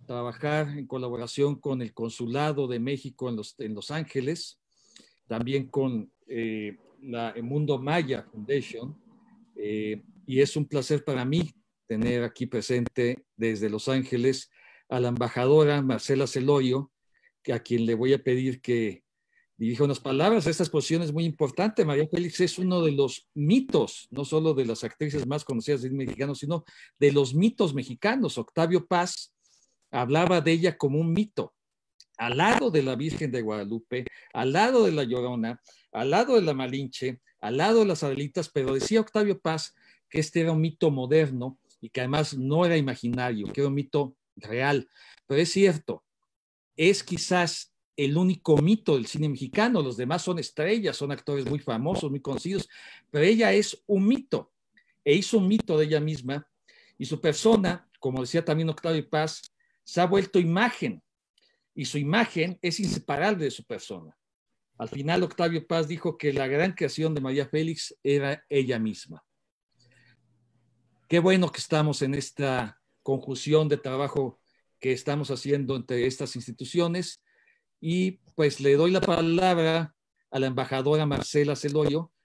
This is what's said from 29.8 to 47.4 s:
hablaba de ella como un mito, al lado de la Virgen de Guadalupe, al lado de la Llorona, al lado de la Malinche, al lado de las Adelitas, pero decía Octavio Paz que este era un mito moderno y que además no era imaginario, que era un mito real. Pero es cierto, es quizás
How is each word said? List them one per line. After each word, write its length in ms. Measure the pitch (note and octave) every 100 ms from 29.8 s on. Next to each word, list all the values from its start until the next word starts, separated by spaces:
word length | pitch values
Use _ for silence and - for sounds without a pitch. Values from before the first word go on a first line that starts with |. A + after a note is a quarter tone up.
| _
hablaba 500 | C3 B2 D3+ F3+ F3+
de 100 | D#3
ella 260 | D#3+ F3 -
como 220 | C#3 D3
un 140 | E3
mito, 400 | E3+ G#3+ - - _ _ _ _ _ _ -
al 200 | A#2 B2+
lado 340 | G3 B3 C4
de 100 | D#3
la 140 | C3 B2
Virgen 360 | D#3 - D3+
de 120 | B2
Guadalupe, 600 | G#2+ G#2+ G2+ A2+ - B2+ A#2+ - -
al 180 | - B2
lado 320 | D#3 A3+ B3+ G3+
de 60 |
la 120 | D#3
Llorona, 580 | B2 B2 B2 B2 A2+ A#2+ _ _ _
al 180 | A2 C3
lado 260 | F3 B3+ A#3
de 60 |
la 140 | E3 C3
Malinche, 640 | B2+ C3+ C3 - C3 B2 _ _
al 180 | G#2+ C3
lado 240 | F#3+ A3+
de 40 | G#3
las 180 | D#3+
Adelitas, 460 | D3 C3+ D3 F#3 D#3
pero 240 | D3 C3+
decía 280 | C3+ - A3
Octavio 380 | G#3+ G#3+ G#3 F#3+
Paz 360 | E3 D#3+ - _ _ _ _
que 100 | D#3+
este 220 | D#3 E3+
era 100 | E3
un 100 | D#3
mito 280 | D#3+ - D#3+
moderno 680 | C#3 B2+ D#3 D3+ B2+ C3 - _ _
y 100 | -
que 120 | B2+
además 320 | B2+ D3+ D3+
no 320 | C3+ C3+ D#3 F3
era 100 | E3
imaginario, 760 | C3+ A#2+ A#2+ B2 B2 A2 G2+
que 80 | A#2+
era 60 | C#3
un 60 | C#3
mito 420 | C#3 D3 C3+ - _ -
real. 540 | A2 A#2+ C#3 C#3+ - _ - - -
Pero 140 | C#3
es 100 | E3+
cierto, 520 | F#3+ G3 D3+ - F2 _ _ _ _ _ _ _ -
es 280 | E3+ G3
quizás 680 | - E3+ - F3+